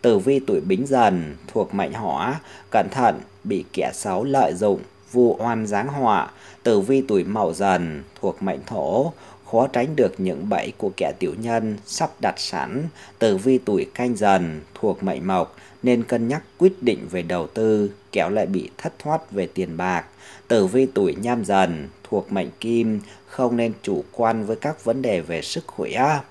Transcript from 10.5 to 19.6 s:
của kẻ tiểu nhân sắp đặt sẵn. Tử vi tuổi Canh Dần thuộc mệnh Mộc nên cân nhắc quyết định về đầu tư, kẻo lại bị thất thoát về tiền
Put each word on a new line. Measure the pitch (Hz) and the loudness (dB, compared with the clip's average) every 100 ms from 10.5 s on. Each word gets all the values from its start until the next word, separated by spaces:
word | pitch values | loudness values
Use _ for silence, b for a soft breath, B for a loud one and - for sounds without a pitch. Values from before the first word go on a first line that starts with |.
| 95 - - | -4 -4 -6
của | 101 - | -6 -4
kẻ | 80 - | -4 -2
tiểu | - 73 | -6 -4
nhân | 113 117 110 104 - | -2 -2 -2 -6 -10
sắp | - 160 - | -6 -6 -2
đặt | 101 - | -4 -4
sẵn. | - 82 65 120 160 B B - | -6 -6 -4 -4 -6 B B 0
Tử | 113 95 | 2 4
vi | 113 127 | 4 2
tuổi | 123 98 - | 2 -2 -2
Canh | - 123 110 | -4 -2 2
Dần | 101 95 85 78 78 | 4 4 2 -6 -12
thuộc | - 107 92 | -4 -2 0
mệnh | 98 69 90 | -4 -4 -2
Mộc | 92 82 B B B | 0 -2 B B B
nên | 123 120 | 2 2
cân | 113 117 117 | 2 -2 0
nhắc | 147 - - | -4 -8 2
quyết | 185 190 | 2 4
định | 123 104 - | 0 0 -4
về | 90 | -6
đầu | 82 87 82 | -4 -4 -4
tư, | - 110 107 101 - - | 0 2 4 2 -4 -4
kẻo | 101 85 | 0 0
lại | 107 170 | 0 0
bị | 196 - - | -2 -4 -10
thất | 160 - | -12 -10
thoát | 151 156 - | -4 -4 -4
về | 101 87 | -6 -4
tiền | - | -4